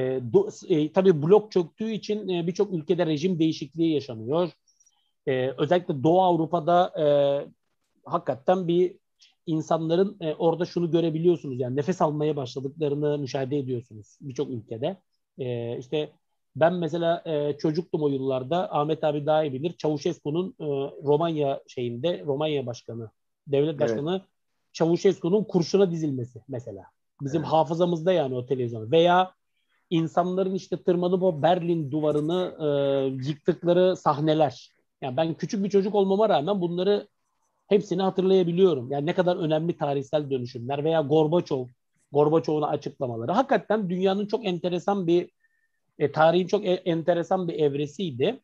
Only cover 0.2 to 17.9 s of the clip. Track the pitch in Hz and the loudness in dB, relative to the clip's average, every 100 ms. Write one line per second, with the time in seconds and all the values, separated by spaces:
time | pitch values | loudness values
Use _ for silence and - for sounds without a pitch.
0.2 | 120 185 202 - - 156 156 190 190 156 | 0 0 0 -4 -2 0 0 2 4 4
1.2 | 156 208 208 185 170 - 220 208 - 214 | 4 4 4 -2 -2 -6 -6 -6 -4 -6
2.2 | 190 175 170 180 202 175 151 175 160 147 | -4 -4 -2 -2 -2 -2 -2 0 0 0
3.2 | 185 165 160 151 165 165 165 147 - 110 | -2 0 0 -2 -8 -2 0 0 -4 -8
4.2 | 113 160 170 - _ _ _ _ _ _ | -4 -2 -2 -6 _ _ _ _ _ _
5.2 | - 131 131 135 151 180 180 143 151 180 | -4 -2 -2 -2 0 0 0 0 2 4
6.2 | 185 165 156 175 156 175 180 170 147 143 | 4 2 0 -2 2 2 2 0 2 4
7.2 | 143 143 - _ _ _ _ _ - 165 | 2 0 -6 _ _ _ _ _ -6 -4
8.2 | - 123 - 185 170 175 180 - _ _ | -4 -2 2 2 2 2 2 -2 _ _
9.2 | _ _ - 156 147 165 160 170 196 - | _ _ -4 -4 0 -2 2 2 0 -2
10.2 | 160 151 165 160 175 175 170 170 165 160 | -6 0 0 0 -2 -2 0 2 0 2
11.2 | 175 165 143 127 123 135 165 175 160 151 | 2 2 -2 -4 -2 -2 -2 0 0 2
12.2 | 151 143 123 139 135 165 147 143 147 147 | -2 -2 -6 -8 -8 -4 -2 0 0 -2
13.2 | 135 139 127 143 127 123 - 107 - _ | -4 -4 -2 -4 -4 -6 -8 -18 -20 _
14.2 | 143 123 127 120 - 113 151 190 _ _ | -10 -6 -6 -8 -10 -6 -6 -6 _ _
15.2 | _ - 127 120 117 135 127 151 147 _ | _ -10 -8 -6 -6 -8 -6 -6 -6 _
16.2 | _ _ _ 135 165 180 160 170 170 170 | _ _ _ 0 2 2 -2 -2 -2 -2
17.2 | 165 147 147 143 165 156 175 | -2 -2 -2 -2 -2 -2 -4